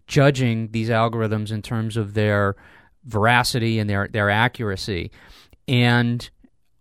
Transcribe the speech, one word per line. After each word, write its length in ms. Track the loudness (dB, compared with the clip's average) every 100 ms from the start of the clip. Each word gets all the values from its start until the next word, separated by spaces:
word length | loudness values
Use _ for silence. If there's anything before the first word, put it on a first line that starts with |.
| -2
judging 640 | 4 4 4 0 0 -2
these 180 | -4 0
algorithms 600 | 0 0 0 -2 -2 -4
in 100 | -6
terms 360 | -6 -4 -4 -2
of 180 | -2
their 400 | 0 2 2 0 -2 -12 -20 _ _
veracity 760 | -8 0 4 4 2 0 -2 -2
and 100 | -2
their, 160 | -2 -2
their 240 | -2 0
accuracy. 800 | 2 0 -2 -8 -6 -6 -6 -8 -12 -20 -20 -20 -16 -2
And 640 | 2 4 4 2 -2 -8 _ -20 _ _ _